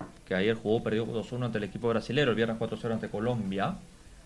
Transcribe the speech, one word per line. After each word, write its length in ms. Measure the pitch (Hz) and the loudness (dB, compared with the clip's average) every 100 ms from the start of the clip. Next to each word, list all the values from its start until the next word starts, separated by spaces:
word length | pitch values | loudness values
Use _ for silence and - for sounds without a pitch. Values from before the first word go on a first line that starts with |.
| - - - | -16 -12 -2
que 80 | |
ayer 220 | 92 104 113 | 2 2 2
jugó, 260 | 104 117 | 2 2
perdió 220 | 113 110 | 2 0
dos 260 | 117 117 98 | 0 -4 -4
uno 160 | 123 120 | -2 -2
ante 120 | 107 | -2
el 60 | |
equipo 240 | 101 107 117 | -4 -2 0
brasilero, 420 | 113 - 127 135 | 0 2 2 4
el 60 | 107 | 4
viernes 200 | 117 113 | 2 0
cuatro 180 | 113 110 | -2 -2
cero 160 | 117 | -2
ante 140 | 113 107 | -2 -2
Colombia. 680 | 104 117 123 95 95 117 190 - - - - | -2 0 0 0 0 -2 -2 -10 -20 -20 -20